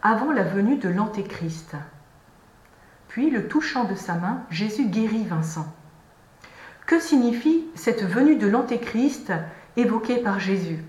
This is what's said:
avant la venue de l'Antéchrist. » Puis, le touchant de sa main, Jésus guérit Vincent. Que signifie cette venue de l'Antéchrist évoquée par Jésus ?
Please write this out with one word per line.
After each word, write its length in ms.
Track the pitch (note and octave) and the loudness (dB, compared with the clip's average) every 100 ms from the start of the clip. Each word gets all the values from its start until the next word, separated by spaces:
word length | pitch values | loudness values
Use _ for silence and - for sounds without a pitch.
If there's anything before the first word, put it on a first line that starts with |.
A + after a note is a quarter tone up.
avant 260 | G#3 A3+ C4+ | 2 2 2
la 140 | C#4 | 0
venue 320 | F3 F#3+ G#3 C4+ | 0 2 2 2
de 120 | F#3+ | 0
l'Antéchrist. » 840 | F3+ G#3 G3+ - - E3 D#3+ - D3+ C#3+ - - - _ - - - - - - - - | 0 0 -2 -8 -6 -8 -8 -12 -14 -14 -20 -20 -20 _ -20 -20 -20 -20 -20 -20 -20 -12
Puis, 200 | - D4 | -2 0
le 200 | B3+ F3+ | 0 0
touchant 340 | D4+ - C4 | 0 0 -2
de 140 | G#3 F#3+ | -2 -4
sa 180 | - | -4
main, 280 | E3+ F3+ B3+ - | -4 -2 -4 -6
Jésus 340 | E3 G#3+ G#3 | -4 -4 0
guérit 400 | A#3+ F#3+ A3 A3 | 0 0 0 0
Vincent. 420 | G3 E3 D#3+ - D3 - - - - _ - _ - - - - - | -2 -2 -2 -4 -10 -12 -20 -20 -20 _ -20 _ -20 -20 -20 -14 2
Que 140 | E4 | 2
signifie 640 | E4 C#4+ A#3+ A#3 D#4 E4 D#4+ | 4 4 4 2 2 2 0
cette 300 | - - A#3 | -4 -2 0
venue 320 | G3 G3+ D4 C#4 | 0 4 6 6
de 100 | G3+ | 4
l'Antéchrist 880 | A3+ B3 A#3+ - A3 C4+ - - E3+ D#3+ - - - | 2 2 -2 -2 0 0 0 -6 -6 -6 -14 -10 0
évoquée 420 | A3 A3 A3 B3 | 2 2 0 -2
par 200 | A3+ G3 | 0 -2
Jésus ? 400 | F#3+ G3 E3 D#3+ | 0 0 -2 -6